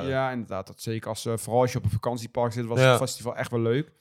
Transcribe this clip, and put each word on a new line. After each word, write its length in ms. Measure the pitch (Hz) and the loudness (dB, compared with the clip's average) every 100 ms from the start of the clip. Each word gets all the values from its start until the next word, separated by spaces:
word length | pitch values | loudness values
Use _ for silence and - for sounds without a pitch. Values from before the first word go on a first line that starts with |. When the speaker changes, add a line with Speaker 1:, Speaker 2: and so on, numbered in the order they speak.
Speaker 1:
waren. 60 | 85 | -2
Speaker 2:
ja, 200 | 131 131 | -2 -2
inderdaad, 360 | 127 107 95 95 | -4 -6 -8 -10
dat 140 | 101 | -10
zeker. 260 | - 110 107 | -6 -6 -6
Als, 180 | 110 117 | -6 -4
eh, 100 | 113 | -4
vooral 240 | - 120 | 0 2
als 120 | 127 | 2
je 60 | 120 | 2
op 60 | |
een 60 | 104 | 0
vakantiepark 600 | - 120 123 113 - 120 | 0 0 -4 -4 0 0
zit, 120 | 117 113 | 0 -2
was 140 | 120 | 4
Speaker 1:
Ja. 80 | 131 | 6
Speaker 2:
het 80 | 120 | 6
festival 360 | 131 - 120 - | 2 -4 -8 -6
echt 140 | 123 | -4
wel 100 | 120 | 0
leuk. 320 | 113 123 156 _ | 2 0 -2 _